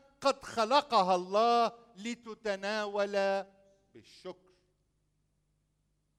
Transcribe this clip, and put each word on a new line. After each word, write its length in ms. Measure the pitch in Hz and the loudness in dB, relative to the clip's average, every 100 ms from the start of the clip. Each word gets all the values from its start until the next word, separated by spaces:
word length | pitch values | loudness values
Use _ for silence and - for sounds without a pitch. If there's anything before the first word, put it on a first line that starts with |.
| _ _ | _ _
قد 240 | 277 269 | -2 -2
خلقها 680 | - - 220 285 294 226 185 | -6 -4 2 2 4 2 4
الله 580 | 185 180 202 233 233 226 - - 180 | 2 2 2 4 4 0 -4 -20 -12
لتتناول 1500 | 214 240 233 214 214 196 196 214 208 202 202 202 196 196 190 _ _ _ _ | -10 -10 -14 -10 -6 -6 -4 -4 -4 -2 -2 0 0 -2 -6 _ _ _ _
بالشكر. 580 | 117 107 - 180 180 _ _ _ _ _ _ _ _ _ _ _ _ _ _ _ _ _ | -20 -20 -18 -16 -16 _ _ _ _ _ _ _ _ _ _ _ _ _ _ _ _ _